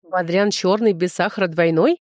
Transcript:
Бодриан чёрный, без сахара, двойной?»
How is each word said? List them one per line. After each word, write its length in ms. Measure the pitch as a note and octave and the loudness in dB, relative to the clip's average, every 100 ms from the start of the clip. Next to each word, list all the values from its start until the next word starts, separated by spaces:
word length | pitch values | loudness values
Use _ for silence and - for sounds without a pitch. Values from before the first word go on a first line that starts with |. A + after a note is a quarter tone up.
Бодриан 480 | - F#3 E3+ F3+ G#3 | -6 -4 -2 0 0
чёрный, 420 | F#3+ F#3 G#3+ A3+ | 0 0 2 0
без 200 | E3+ F3+ | 0 -4
сахара, 340 | - F#3 - F#3 | -2 -4 -2 -4
двойной?» 520 | D#3+ E3+ D#3+ A#3+ F4 _ | 0 2 4 2 0 _